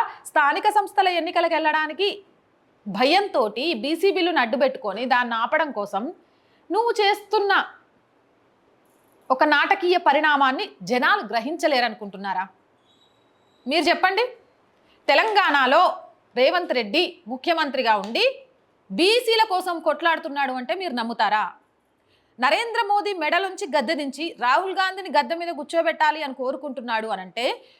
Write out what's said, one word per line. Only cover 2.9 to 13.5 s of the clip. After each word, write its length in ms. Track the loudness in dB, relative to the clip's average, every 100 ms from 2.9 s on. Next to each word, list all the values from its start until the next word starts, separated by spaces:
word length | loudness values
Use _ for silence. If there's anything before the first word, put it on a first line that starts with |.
| 0 4 4 2 0 -2 -2 -4
బీసీ 360 | -2 -2 0 2
బిల్లును 300 | 2 0 2
అడ్డుపెట్టుకొని 680 | 0 2 0 0 -8 -4 0
దాన్ని 280 | 0 0
ఆపడం 380 | -2 0 0 0
కోసం 420 | -4 -6 -6 -6 -12 _ _ _ _ -4
నువ్వు 180 | 0 0
చేస్తున్న 760 | 2 2 0 0 0 2 0 0 -10 _ _ _ _ _ _ _ _ _ _ _ _ _ _ -2
ఒక 140 | 2
నాటకీయ 520 | 4 4 2 2 2 2
పరిణామాన్ని 720 | 4 4 4 4 2 0 -6 -10
జనాలు 380 | -4 0 2 0
గ్రహించలేరనుకుంటున్నారా? 1300 | 0 -4 -4 -2 0 2 0 -4 -14 -10 -6 -6 -8 _ _ _ _ _ _ _ _ _ _